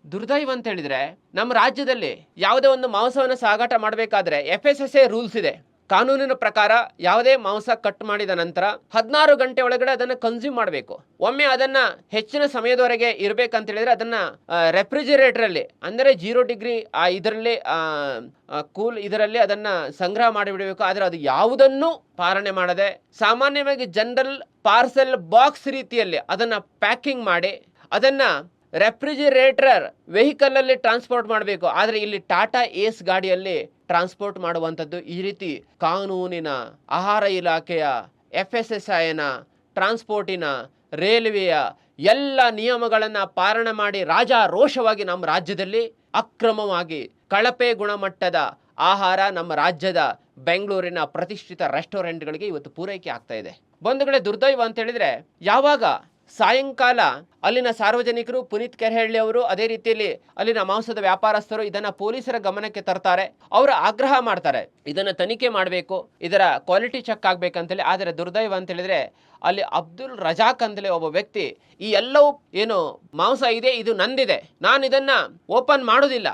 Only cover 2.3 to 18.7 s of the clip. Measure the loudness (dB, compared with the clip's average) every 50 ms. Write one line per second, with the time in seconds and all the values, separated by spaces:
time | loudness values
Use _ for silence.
2.3 | _ -2 0 2 2 6 6 6 4 4 0 -2 0 0 0 0 0 0 0 0
3.3 | -2 0 2 0 2 2 0 0 0 0 0 0 -2 -2 -2 0 0 0 0 0
4.3 | -2 -2 0 -2 -4 0 2 0 0 0 -4 2 4 4 4 6 4 -2 -6 -4
5.3 | -6 -2 -2 -2 -4 -4 _ _ _ _ _ _ 2 2 4 4 2 0 0 -2
6.3 | -2 -2 -2 0 2 2 4 6 4 4 2 0 _ -2 0 2 2 4 6 6
7.3 | 4 4 2 -2 -4 -2 -2 -2 -4 -2 -2 -4 -4 _ -4 -4 -2 -2 -2 -2
8.3 | -2 -2 -2 -2 -2 0 0 0 -2 -4 _ _ -2 -2 0 2 2 4 6 6
9.3 | 6 6 4 0 0 0 2 2 2 2 2 0 0 0 -2 -4 -4 -2 -2 -4
10.3 | -2 -2 -6 -4 -2 -2 -2 -2 -2 -6 -8 -10 -16 -18 _ _ _ _ -2 0
11.3 | 2 2 2 2 4 2 2 2 2 2 2 2 -2 -6 _ _ -4 -4 -4 -2
12.3 | -2 0 0 0 0 -2 0 0 2 4 4 2 2 2 0 0 0 0 -2 -2
13.3 | 0 0 0 0 0 -4 -4 -4 -4 -2 0 0 0 0 0 -4 -2 -4 -4 -4
14.3 | -6 _ _ -4 0 2 2 4 4 2 0 0 -4 -4 0 2 4 6 6 4
15.3 | 4 2 -2 0 0 -4 -6 -6 _ _ -12 -8 -2 2 4 4 4 4 0 -2
16.3 | 0 0 0 0 -2 -6 -6 -6 -6 -6 -6 -4 -2 0 0 2 0 0 -2 -4
17.3 | -4 -2 -2 -2 -2 -2 -2 -4 -2 -2 -2 -4 -4 -4 -4 -6 -6 -8 -10 -14
18.3 | _ _ _ -10 -10 -10 -10 _